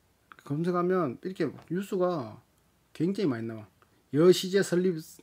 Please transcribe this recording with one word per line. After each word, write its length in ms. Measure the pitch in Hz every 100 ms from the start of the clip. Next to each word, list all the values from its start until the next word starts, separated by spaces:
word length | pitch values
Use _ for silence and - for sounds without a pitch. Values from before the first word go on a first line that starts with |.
| _ _ _ -
검색하면 760 | - 147 170 185 175 185 147 117
이렇게 260 | 185 185 147 - -
뉴스가 720 | 175 202 196 180 165 110 107 _ _ _ _ _
굉장히 360 | - 170 202 175
많이 180 | 113 113
나와. 220 | 110 107 _ _ _ -
여시제 500 | 139 180 175 185 196
설립, 320 | 185 175 185 160 - -